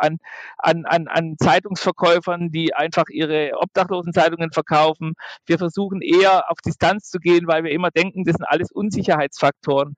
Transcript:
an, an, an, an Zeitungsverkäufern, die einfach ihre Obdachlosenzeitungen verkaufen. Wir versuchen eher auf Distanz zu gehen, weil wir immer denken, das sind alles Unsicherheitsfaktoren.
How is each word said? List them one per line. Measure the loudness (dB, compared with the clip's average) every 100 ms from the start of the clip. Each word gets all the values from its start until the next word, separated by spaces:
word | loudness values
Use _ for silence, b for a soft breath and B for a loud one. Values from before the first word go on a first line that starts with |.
an, | -2 -2 B B B B
an, | 0 0 0
an, | -2 0
an | -4 -4 0
Zeitungsverkäufern, | 2 2 0 -6 -4 0 2 2 0 -4 -4
die | -2 -2
einfach | 0 -2 0 -2
ihre | -2 -2 0 -2 -2
Obdachlosenzeitungen | -2 0 -2 -2 -2 2 2 2 -4
verkaufen. | -4 0 2 2 2 -6 -8 B B -2
Wir | -2
versuchen | -2 -4 -6 -4
eher | 2 4 6 4 0
auf | -6 -6
Distanz | -2 0 0 -4
zu | -4
gehen, | 2 2 4
weil | -2 0
wir |
immer | -2 -2
denken, | 0 -2 -2
das | -2 -2
sind | 0
alles | -2 -2
Unsicherheitsfaktoren. | -4 -4 -4 0 0 0 0 0 0 -2 0 -2